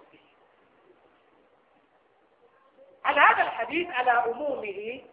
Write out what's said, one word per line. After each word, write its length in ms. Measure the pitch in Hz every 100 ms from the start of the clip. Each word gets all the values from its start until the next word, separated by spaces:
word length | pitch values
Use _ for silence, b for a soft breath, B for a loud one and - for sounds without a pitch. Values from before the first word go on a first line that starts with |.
sí. 140 | - - _ _ _ _ _ _ _ _ _ _ _ _ _ _ _ _ _ _ _ _ _ _ _ _ _ _ - -
على 160 | - 294
هذا 220 | 359 415
الحديث 460 | - 233 233 311 349
على 200 | 247 254
عمومه، 680 | 233 233 233 294 247 214 190 220 262 -